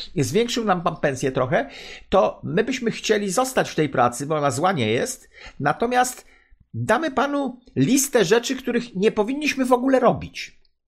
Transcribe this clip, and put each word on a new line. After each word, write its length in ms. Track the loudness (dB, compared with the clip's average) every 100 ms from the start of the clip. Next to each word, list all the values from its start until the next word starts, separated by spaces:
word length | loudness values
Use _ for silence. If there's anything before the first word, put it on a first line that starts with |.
| -8 -4
Zwiększył 500 | 0 2 0 0 0
nam 160 | 0
pan 140 | 0 -2
pensję 360 | -2 0 -2
trochę, 380 | 0 0 0 -2 -8 -18 -18 0
to 320 | 2 2 0
my 200 | -4 -2
byśmy 280 | 0 -2 -4
chcieli 400 | -2 0 0 0
zostać 380 | 0 0 0 -2
w 60 | 0
tej 140 | 0
pracy, 360 | 2 2 0 -4
bo 120 | -2
ona 140 | 0
zła 200 | 0 0
nie 200 | 0 0
jest, 380 | 0 -2 -6 -16 -20 -18 -6
natomiast 680 | -4 0 0 2 0 -2 -18 _ _ _ _
damy 380 | -6 0 0 0
panu 480 | 0 0 -2 -4 -8 _ 0
listę 500 | 2 2 2 2 4
rzeczy, 300 | 2 2 -4
których 400 | -2 -4 -4 0
nie 160 | 0
powinniśmy 540 | 2 -2 -2 -2 -2 2
w 80 |
ogóle 260 | 2 4 4
robić. 600 | 4 2 -4 -12 -16 -18 _ _